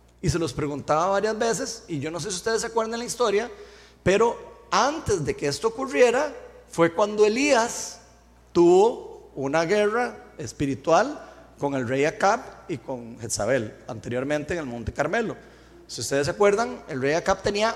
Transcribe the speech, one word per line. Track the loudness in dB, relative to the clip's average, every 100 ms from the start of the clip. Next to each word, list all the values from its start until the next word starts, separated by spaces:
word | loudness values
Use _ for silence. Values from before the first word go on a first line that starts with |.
| _ _
Y | -2
se | 0
los | -2
preguntaba | -4 -6 -4 0 2 2
varias | 2 0 0
veces, | -2 -2 -4 -10 -8
y | -6
yo | -4
no | -6
sé | -6
si | -6
ustedes | -2 -2
se | -2
acuerdan | -2 -2 -4
la |
historia, | -6 0 2 2 -2 -10 -20 -20 -20 -4
pero | 2 4 4 0 -10 -20 -2
antes | 2 2 0 -2 -2
de | -2
que | -4 -4
esto | -2 -4
ocurriera, | -4 -2 4 4 4 0 -6 -18 -20 -8
fue | 2 2
cuando | 2 0 4
Elías | 4 4 4 2 2 -4 -10 -14 -20 -20 _ _ _
tuvo | 4 6 8 6 2 -10 -18 -16
una | -6 -2 0
guerra | 2 2 2 0 -4 -6 -18 -14
espiritual | -10 -4 -4 -2 4 4 4 -2 -14 -20 -20 -6
con | -4
el | -2 -2
rey | 0
Acab | 0 2 2 2 -2 -16 -10
y | -10
con | -8 -10 -10 -12
Jezabel, | -6 -2 0 0 -2 -10 -14
anteriormente | -12 -6 -6 -2 -4 -4
en | -6
el | -6
Monte | -8 -8
Carmelo. | -4 -2 -2 -4 -6 -14 -20 -20 -20 -16
Si | -10
ustedes | -2 0 0
se |
acuerdan, | 2 4 4 0 -6 -10
el | -4
rey | 0
Acab | 0 0 -2
tenía | 0 0 0